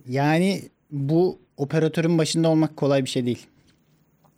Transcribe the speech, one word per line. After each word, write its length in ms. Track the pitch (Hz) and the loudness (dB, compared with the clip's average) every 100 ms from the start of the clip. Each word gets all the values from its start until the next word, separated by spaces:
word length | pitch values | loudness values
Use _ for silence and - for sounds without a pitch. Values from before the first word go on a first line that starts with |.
| - | -6
Yani 540 | 131 143 160 185 190 - _ _ | -2 0 2 0 -2 -8 _ _
bu 480 | 143 139 160 185 - _ - | -6 0 2 0 -2 _ -8
operatörün 600 | 139 160 156 156 165 170 | -4 0 0 0 0 2
başında 300 | 151 165 165 | 0 0 2
olmak 280 | 160 156 - | 2 0 0
kolay 260 | 143 139 131 | 0 0 0
bir 40 | |
şey 160 | 131 123 | -2 -2
değil. 220 | 117 - _ _ _ _ _ _ _ _ | -4 -8 _ _ _ _ _ _ _ _